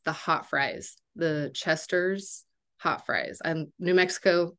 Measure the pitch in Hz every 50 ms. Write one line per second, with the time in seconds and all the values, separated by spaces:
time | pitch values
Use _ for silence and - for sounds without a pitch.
0 | - 160 156 - - 175 160 - - - 156 143 139 113 - - - - - -
1 | _ _ - - 165 160 151 147 143 127 - - - 170 160 156 - - 180 180
2 | 180 185 196 196 196 - - - - _ _ _ _ _ _ - - 165 - -
3 | - - - 82 64 - - - - 165 160 160 151 - - - 123 147 180 185
4 | 180 180 - - - 190 175 175 170 175 -